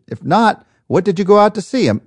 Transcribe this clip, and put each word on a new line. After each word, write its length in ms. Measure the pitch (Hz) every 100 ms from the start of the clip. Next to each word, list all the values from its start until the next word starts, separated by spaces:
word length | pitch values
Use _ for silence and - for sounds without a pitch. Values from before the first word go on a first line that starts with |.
| -
If 160 | -
not, 420 | 131 196 220 - _ _ -
what 160 | 151
did 160 | 196 180
you 60 | 190
go 120 | 208
out 160 | 208
to 80 | 214
see? 260 | - 262 151
A 120 | 107